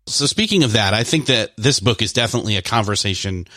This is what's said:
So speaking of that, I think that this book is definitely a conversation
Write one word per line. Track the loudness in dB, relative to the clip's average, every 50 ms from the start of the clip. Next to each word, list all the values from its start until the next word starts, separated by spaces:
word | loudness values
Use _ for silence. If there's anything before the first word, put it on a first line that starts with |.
| _
So | -6 -4 -2 0
speaking | 0 0 0 0 2 4 2 4
of | 4 2
that, | 2 2 2 2
I | 2 0
think | 0 0 0 2 2
that | 2 0 0 -2 -6
this | 0 0 0 2 2
book | 0 0 0 0
is | -2 -2
definitely | 0 0 -2 0 0 -2 -2 -2 -2 -2
a |
conversation | -2 -2 0 0 0 0 -2 -2 -2 -2 -2 -2 -4 -6 -6 -6 -8 -10 -16